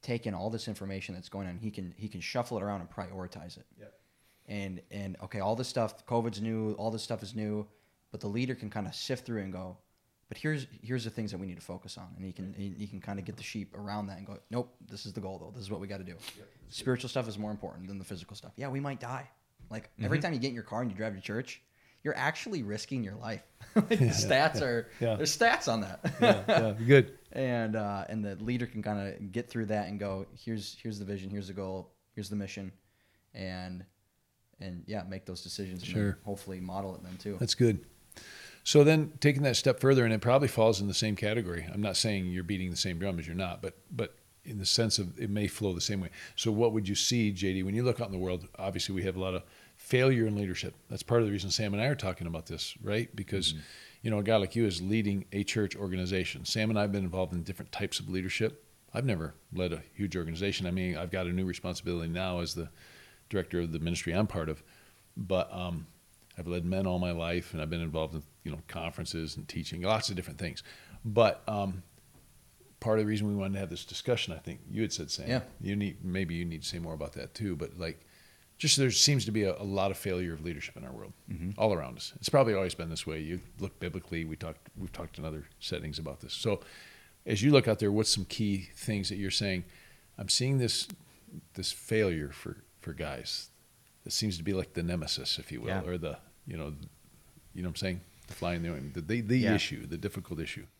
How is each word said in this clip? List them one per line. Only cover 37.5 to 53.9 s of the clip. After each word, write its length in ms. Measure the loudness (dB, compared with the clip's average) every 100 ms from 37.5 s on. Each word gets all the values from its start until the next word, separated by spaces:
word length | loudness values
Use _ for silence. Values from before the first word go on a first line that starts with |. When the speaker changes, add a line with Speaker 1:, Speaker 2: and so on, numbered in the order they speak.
Speaker 2:
good. 320 | 6 6 6 -2 -20 -20 -20 -18 -18 -18 -10
So 200 | 6 10
then 300 | 10 8 4 4
taking 240 | 4 6
that 120 | 4 4
step 240 | 4 6
further, 240 | 8 8
and 100 | 8
it 60 | 4
probably 260 | 6 6 6
falls 340 | 8 8 8
in 60 | 2
the 60 |
same 220 | 2 2 2
category. 500 | 2 2 0 -2 -4
I'm 100 | 0
not 140 | 0 2
saying 320 | 2 2 0
you're 160 | -2
beating 260 | 0 0 0
the 40 | 0
same 200 | -2 0
drum 220 | -2 -2
as 80 | -2
you're 80 | -2
not, 260 | -2 -2
but, 160 | -6 -8 -12
but 240 | -4 -4 -6 _ _
in 140 | -8 -4
the 80 | 2
sense 320 | 4 4 2
of 220 | 0 -4
it 100 | -2
may 180 | 0 0
flow 260 | 0 0
the 80 | 0
same 200 | 0 -2
way. 80 | -4 -8 -10 -2
So 160 | 0
what 220 | 4 4
would 140 | 4 0
you 80 | 0
see, 360 | 2 4 4
J 220 | 2 0
D, 100 | 2
when 120 | 0 2
you 80 |
look 180 | 2 2
out 60 | -2
in 60 |
the 40 | -2
world? 300 | 0 -2 -4 -4
Obviously, 380 | -4 -2 -2 0
we 80 |
have 120 | 0 0
a 40 |
lot 140 | 0 -2
of 80 | -6 -20 -20 -20
failure 500 | 2 6 8 6 4
in 100 | 4
leadership. 380 | 0 0 -6 -8 -10
That's 140 | -8
part 180 | 4 6
of 60 | 6
the 40 |
reason 180 | 2 0
Sam 220 | 0 2
and 80 | 2
I 20 | 2
are 100 | 2
talking 300 | -2 -2 -4
about 200 | -4 -6
this, 280 | -6 -6 -6
right? 320 | 0 0 0 -6
Because, 380 | -4 0 0
Speaker 3:
Mm-hmm. 80 | -2 -8 -18 -20